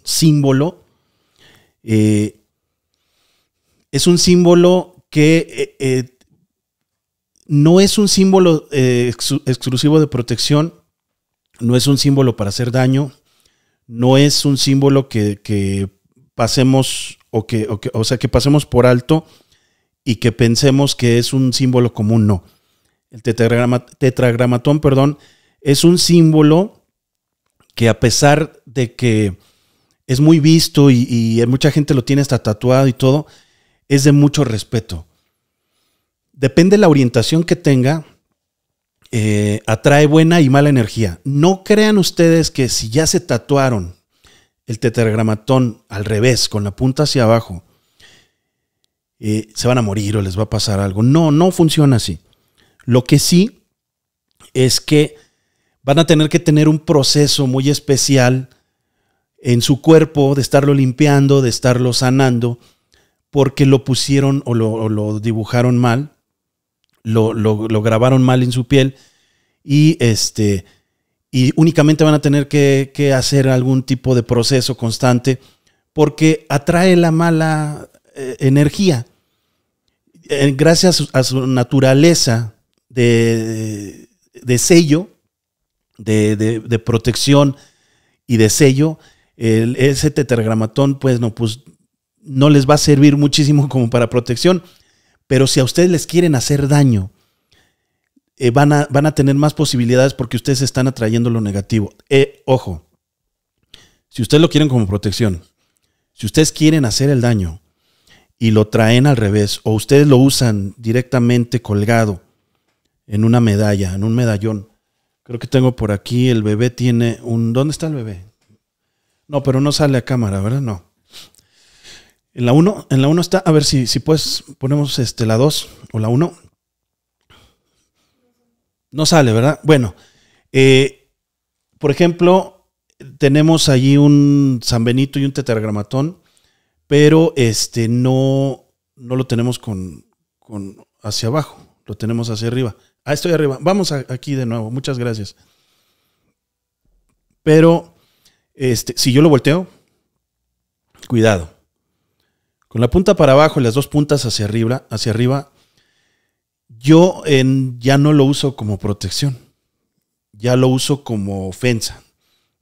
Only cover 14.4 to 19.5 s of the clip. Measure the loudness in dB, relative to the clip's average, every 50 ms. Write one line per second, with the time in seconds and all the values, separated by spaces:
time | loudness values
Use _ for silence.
14.4 | 0 0 0 0 0 0 0 2 2 2 2 2 -2 -2 -4 -4 -4 -4 -4 -8
15.4 | _ -6 -4 -4 -2 -2 -4 -4 -6 -8 _ _ _ _ _ _ _ _ _ -4
16.4 | -4 -2 0 0 2 2 2 2 0 -2 -6 -10 -12 -14 -18 _ _ _ -6 -6
17.4 | -6 -4 -6 -6 -4 -6 -8 -8 -8 -8 -6 -4 -4 -4 -4 -4 -4 -2 -2 0
18.4 | 0 2 0 0 0 0 0 2 4 4 2 2 0 0 -2 -2 -2 _ _ _
19.4 | _ _